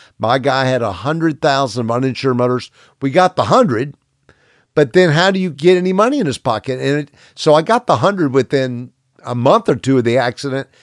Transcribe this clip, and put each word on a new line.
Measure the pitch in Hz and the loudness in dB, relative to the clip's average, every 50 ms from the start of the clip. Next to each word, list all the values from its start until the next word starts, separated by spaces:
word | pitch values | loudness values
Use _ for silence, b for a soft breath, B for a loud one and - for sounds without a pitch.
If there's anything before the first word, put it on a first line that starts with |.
| b b b - | b b b -6
My | 110 110 127 135 | -2 -2 -2 0
guy | 123 139 135 135 131 | 0 -2 -2 0 0
had | 131 131 123 117 | 0 0 -2 -2
a | 107 95 | -4 -6
hundred | 87 104 139 160 165 165 165 151 - | -6 -6 -4 -4 -2 -2 -2 -2 -2
thousand | - 147 139 135 139 123 101 123 117 | 0 0 0 0 -2 -2 -4 -4 -4
of | 110 | -4
uninsured | 117 123 135 131 123 - - 135 127 | -2 -2 -2 -2 -4 -2 -2 -2 0
motorists. | 120 123 123 123 123 - b b b b b b _ | 0 0 0 -2 -4 -6 b b b b b b _
We | - 139 | -6 -2
got | 131 175 185 180 - | 2 2 2 2 0
the | - 117 | -2 0
hundred, | - 175 247 262 165 117 104 135 147 - _ _ _ _ _ _ b b b b b b b b b _ | 2 2 2 2 2 0 -2 -4 -6 -8 _ _ _ _ _ _ b b b b b b b b b _
but | 156 147 123 - | 0 0 2 4
then | 180 185 170 | 4 4 4
how | 143 160 180 196 | 4 2 2 2
do | 196 196 | 0 0
you | 185 180 | -2 -4
get | 139 135 147 180 185 180 | -6 0 2 4 4 4
any | 180 185 185 | 2 0 0
money | 190 214 247 294 285 | 0 0 0 0 0
in | 214 | -2
his | 143 117 - | -2 -4 -4
pocket? | - 135 110 107 - - 127 127 | -4 -4 -4 -2 -4 -6 -6 -4
And | 135 135 143 147 | -2 -2 -2 -2
it, | 147 - b b b b b | -4 -8 b b b b b
so | - - 156 147 | -4 2 4 4
I | 156 165 | 4 4
got | 156 220 240 - | 2 0 0 0
the | - 156 | 0 0
hundred | 113 135 190 208 185 165 139 123 | 0 2 0 0 0 -2 0 0
within | 135 123 - - 135 131 127 123 120 123 123 - _ _ _ _ _ - | 0 0 0 0 -2 -2 -2 -6 -8 -12 -14 -18 _ _ _ _ _ -12
a | 127 123 | -8 -4
month | 120 120 135 185 226 - - | 0 2 2 2 2 2 0
or | 151 | -2
two | 110 - 131 135 127 | -2 0 0 0 2
of | 113 | 2
the | 117 117 131 | 2 0 0
accident. | 123 123 123 - - 139 131 135 131 b b b | 0 -2 -4 -6 -8 -8 -6 -8 -8 b b b